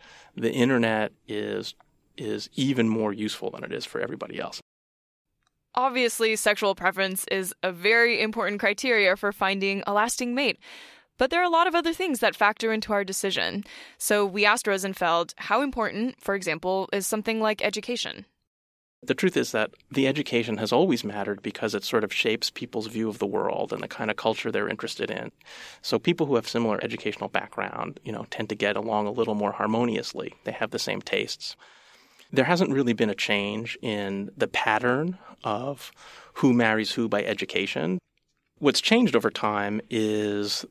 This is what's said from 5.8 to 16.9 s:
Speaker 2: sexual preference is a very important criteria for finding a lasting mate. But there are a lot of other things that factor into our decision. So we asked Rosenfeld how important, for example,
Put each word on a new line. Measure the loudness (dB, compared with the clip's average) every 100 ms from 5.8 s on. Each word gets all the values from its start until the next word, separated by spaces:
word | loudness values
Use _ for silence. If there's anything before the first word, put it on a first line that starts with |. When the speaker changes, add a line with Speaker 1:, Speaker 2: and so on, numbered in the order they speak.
| 0 2 0 2 0
Speaker 2:
sexual | 2 2 2 2
preference | 2 0 2 -2 -2 -2
is | -2 -2 -4
a | -4
very | 0 4 6 6 4
important | 0 0 -2 0
criteria | 0 0 2 4 4
for | 4 0
finding | 0 0 0 0 -2 0
a |
lasting | 0 0 0 -2
mate. | 0 0 -2 -10 -20 -20 -20 _ 0
But | 2
there | 4
are |
a | 4
lot | 4 4
of |
other | 4 0
things | 0 0 2
that | 2
factor | 4 2 2 0
into | -2 0
our | -2
decision. | -2 -2 -2 0 0 -2 -8 -14 -20 -8
So | 0 2
we | 2 4
asked | 4 4 2
Rosenfeld | 0 -2 -2 2 2 0 -6
how | 0 0
important, | 2 0 -2 -2 -4 -4
for | -4
example, | -2 -2 -2 0 0 0